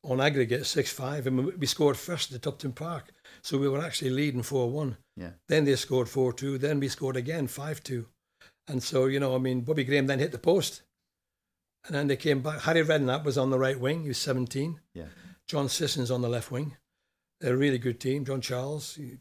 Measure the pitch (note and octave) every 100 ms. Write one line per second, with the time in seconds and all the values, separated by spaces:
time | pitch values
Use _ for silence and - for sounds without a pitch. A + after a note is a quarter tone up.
0 | D3 B2+ C#3+ C#3 A#2 A#2+ - D3+ C3+ -
1 | C3 D3 C3 B2+ D3+ F#3 C3+ - D3 B2+
2 | - E3+ - B2+ C#3+ - C#3 A#2+ E3 D#3
3 | - _ - - - C#3 C#3 C#3 E3 -
4 | C3+ C3 D3 B2 A2+ C#3 A#2+ C#3+ C#3 G#2+
5 | _ - F2 - - D#3 C#3+ B2+ - B2+
6 | A#2 C3+ B2+ A#2+ C#3 C3+ C#3+ C#3+ C#3 -
7 | C3+ B2+ B2 E3 C3 - D3 D3+ - A#2+
8 | A2 _ _ _ - _ - C3 - C3
9 | C3 C#3 C#3 B2+ C3 B2+ A#2+ D3+ C3 C#3+
10 | C3+ C3 D#3+ - E3+ F3+ D3+ - - _
11 | _ _ _ _ _ _ _ _ - D3
12 | C#3+ C3 D3+ C3+ D3 D3+ - E3 D#3 D#3
13 | B2+ C#3+ D3+ C3 C3 C3 C3 C3+ B2+ E3
14 | D3+ A#2+ D3 C3 A#2+ C3+ D#3 D#3 _ E2+
15 | D#2 - - - - D3+ C3 - C#3+ C#3+
16 | A#2+ B2 A#2+ A#2+ - B2 D3 - _ _
17 | _ _ _ _ C#3 B2+ C#3+ B2 B2 A#2
18 | B2+ C#3+ C3+ C3+ A#2 B2 C3+ D3+ - D3+
19 | B2+ A#2+